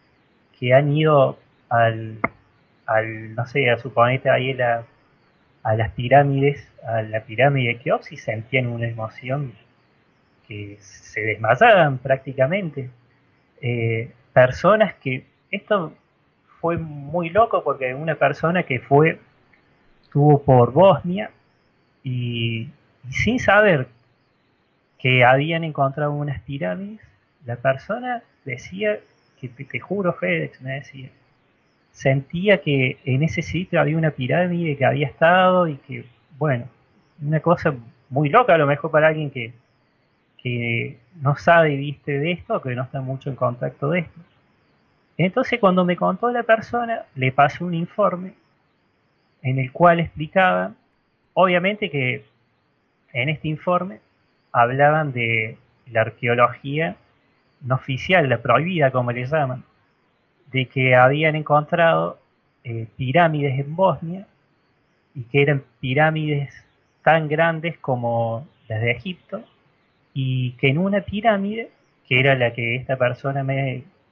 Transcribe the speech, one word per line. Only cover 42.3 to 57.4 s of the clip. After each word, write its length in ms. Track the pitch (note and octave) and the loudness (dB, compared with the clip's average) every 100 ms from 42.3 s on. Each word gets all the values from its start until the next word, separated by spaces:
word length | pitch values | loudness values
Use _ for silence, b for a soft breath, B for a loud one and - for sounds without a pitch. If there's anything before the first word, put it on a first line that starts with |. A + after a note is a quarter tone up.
esto, 280 | F3 - G3+ | -4 -4 -6
que 140 | C3 B2 | -4 -8
no 80 | |
está 160 | B2+ C3+ | -8 -8
mucho 300 | C3 C3+ C#3+ | -8 -10 -10
en 80 | B2 | -4
contacto 540 | B2 B2 C#3 - C#3+ | -4 -4 -10 -6 -4
de 80 | F3+ | -4
esto. 200 | D#3+ - - _ _ _ _ _ _ _ _ - | -4 -16 -20 _ _ _ _ _ _ _ _ -4
Entonces, 420 | F3+ B3 B3+ - | -2 0 -2 2
cuando 240 | F#3+ F#3 | 2 4
me 140 | F3 F3 | 2 0
contó 340 | F3+ F#3 A#3+ | -2 -2 -2
la 120 | A#3+ | -2
persona, 600 | A#3 A3 - A#3+ A#3 A3+ - C3+ | 0 0 0 -6 -4 -8 -10 -4
le 160 | C3 | -2
pasé 320 | C3+ C#3+ - | 4 2 2
un 100 | F3 | -6
informe 600 | E3 F3 - F#3+ F3 F#3 - _ _ _ _ _ _ _ _ _ _ | -6 -6 0 0 -2 -12 -18 _ _ _ _ _ _ _ _ _ _
en 180 | C3 C3+ | -6 -4
el 120 | B2 | -6
cual 280 | - E3+ E3+ | 2 4 4
explicaba, 720 | E3 - D#3 F#3+ F#3 F3+ F#3+ - _ _ _ _ _ | 0 -6 -4 0 2 0 -4 -10 _ _ _ _ _
obviamente 560 | D#3+ F#3 F3+ F#3+ G#3 G3 | 0 2 2 0 -4 -6
que 360 | C#3+ B2+ A#2+ - _ _ _ _ _ _ _ _ | -4 -4 -6 -10 _ _ _ _ _ _ _ _
en 160 | B2 C#3 | -6 -4
este 180 | D3+ D#3 | -4 -6
informe 500 | D#3 F#3 F3+ F#3 G#3+ _ _ _ _ _ | -6 -2 -2 -2 -14 _ _ _ _ _
hablaban 600 | B2 A#2+ C3+ C#3+ D#3 D3+ | 0 2 4 4 4 -2
de 460 | A#2+ A#2 A2+ A2 - _ _ - | -4 -2 -2 -4 -10 _ _ -4
la 100 | A2+ | -2
arqueología 960 | A2 - A#2+ A#2+ A#2+ - C#3 D3 E3+ G3+ _ _ _ _ | -2 -2 -2 2 2 0 -8 -4 -6 -8 _ _ _ _